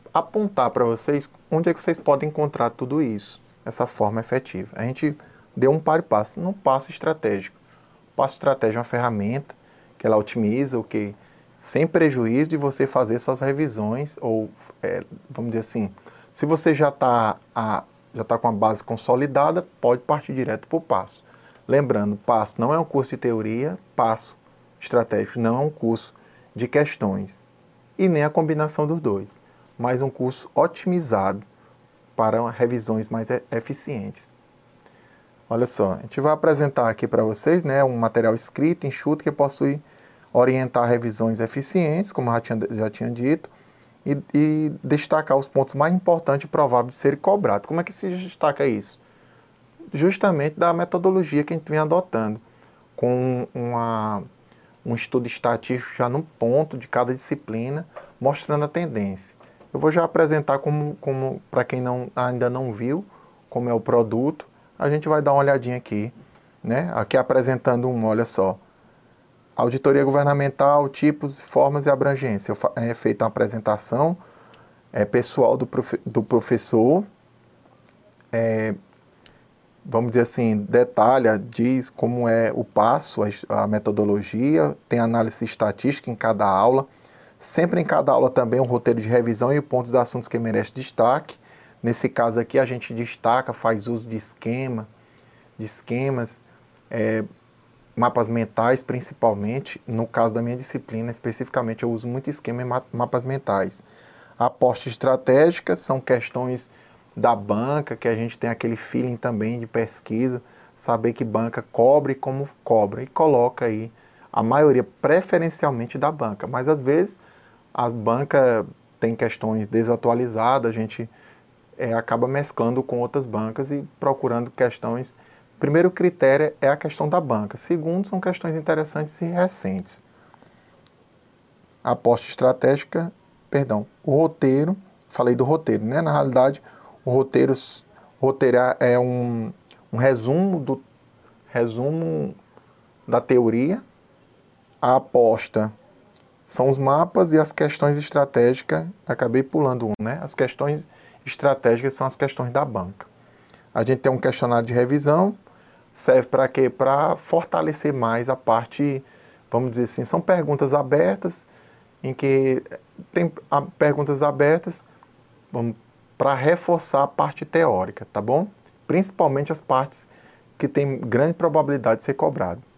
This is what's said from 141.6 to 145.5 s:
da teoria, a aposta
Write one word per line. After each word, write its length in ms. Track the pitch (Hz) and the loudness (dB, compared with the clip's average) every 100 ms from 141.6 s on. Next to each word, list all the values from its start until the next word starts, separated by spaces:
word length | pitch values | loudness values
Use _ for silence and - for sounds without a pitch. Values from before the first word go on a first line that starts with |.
| 117 113 139 160 165 160 98 - _ - _ _ _ _ - | -2 -2 -4 -2 -4 -4 -6 -10 _ -20 _ _ _ _ -2
da 140 | 120 | 0
teoria, 600 | - 127 113 113 143 196 - _ _ _ _ _ _ _ _ - | 4 4 4 2 0 -2 -8 _ _ _ _ _ _ _ _ -2
a 160 | 123 127 | 2 2
aposta 760 | - 123 113 110 - | 4 4 6 4 0